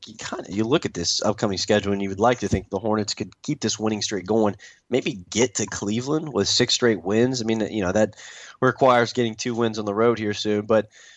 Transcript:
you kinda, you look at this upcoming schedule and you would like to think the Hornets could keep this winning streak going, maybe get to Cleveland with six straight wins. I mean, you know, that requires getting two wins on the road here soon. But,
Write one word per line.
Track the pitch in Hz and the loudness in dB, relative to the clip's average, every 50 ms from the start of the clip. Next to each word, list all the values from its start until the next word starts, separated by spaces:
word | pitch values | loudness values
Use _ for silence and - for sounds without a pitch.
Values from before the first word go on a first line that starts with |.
| - - | -14 -18
you | 110 | -16
kinda, | - - - - 370 294 - | -14 -12 -10 -10 -10 -10 -6
you | 90 101 110 | -2 -2 0
look | 113 135 175 - | 2 2 0 0
at | - - | -2 -6
this | 87 85 - - - | -4 -4 -4 -2 -2
upcoming | - 104 104 - - 104 95 92 | 0 -2 -2 0 0 -2 -2 -2
schedule | - - 107 104 95 101 | 0 2 2 2 2 0
and | 101 98 | -2 -2
you | 98 98 | -2 -4
would | 95 92 | -2 2
like | 107 120 123 - | 2 2 2 2
to | 104 95 | -2 -2
think | - 98 92 - | -2 -2 -4 -4
the | - 95 | -6 -4
Hornets | 107 110 107 107 104 98 - | -2 -2 -2 -2 -2 -2 -4
could | - 104 92 - _ | -8 -8 -10 -12 _
keep | - - 151 143 | -8 -8 -6 -4
this | - 110 - - | -4 -4 -4 -2
winning | 107 110 110 104 | -2 -2 -2 -2
streak | - - 107 95 87 | -4 -4 -4 -4 -2
going, | 92 110 113 107 104 95 - - - - _ _ - | 0 2 2 2 2 0 -2 -10 -20 -20 _ _ -2
maybe | 117 135 131 165 127 98 90 - | -2 -2 -2 -2 -6 -8 -8 -6
get | - 107 127 123 - | 0 0 0 0 0
to | - 110 | -2 -4
Cleveland | 92 - - 107 101 107 117 123 139 151 156 160 151 | -4 -4 -6 -4 -4 -2 -2 -2 -2 -2 -2 -2 -2
with | 120 101 98 - | -2 0 0 2
six | - - 123 120 - | 2 2 2 2 2
straight | - 123 120 110 90 82 | 2 4 2 2 2 0
wins. | 92 104 110 120 127 131 123 | 0 2 4 4 2 2 0
I | 113 | -2
mean, | 113 113 113 107 - | -2 0 0 -2 -2
you | 98 107 95 | -2 -2 0
know, | 90 | 2
that | 92 107 107 104 - - - - - - - - - - | 2 2 2 2 0 -4 -20 -20 -18 -20 -20 -18 -6 0
requires | - 127 117 - 139 127 123 120 117 110 - | 2 2 2 4 4 6 6 6 4 2 0
getting | 127 120 113 107 | 0 -2 -2 -2
two | - - 127 117 | -4 -6 -4 -2
wins | 113 117 113 110 110 | 0 0 0 0 -2
on | 104 | -4
the | 104 98 | -2 0
road | 107 113 120 117 104 | 2 4 4 2 2
here | 107 104 104 | 0 -4 -4
soon. | - - 107 104 104 107 | -4 -2 -2 0 0 2
But, | 107 113 110 104 - _ - - - - | 2 2 2 2 0 _ -20 -20 -20 -20